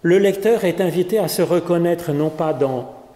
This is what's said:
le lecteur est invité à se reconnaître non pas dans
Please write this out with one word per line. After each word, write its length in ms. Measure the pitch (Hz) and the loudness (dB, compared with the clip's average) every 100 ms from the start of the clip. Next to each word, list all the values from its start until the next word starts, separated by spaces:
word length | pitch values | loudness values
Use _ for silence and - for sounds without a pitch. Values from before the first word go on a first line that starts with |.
le 160 | 170 190 | 4 4
lecteur 460 | 196 190 214 226 | 4 2 0 2
est 160 | 180 170 | 0 0
invité 380 | 185 160 180 180 | -2 0 0 0
à 80 | 165 | -2
se 160 | - | -2
reconnaître 720 | 160 175 170 170 170 170 165 | 0 0 0 0 2 0 -2
non 180 | 143 156 | -2 -2
pas 220 | 151 160 | -2 -4
dans 420 | 139 139 127 120 - - | 0 -2 -2 -8 -16 -20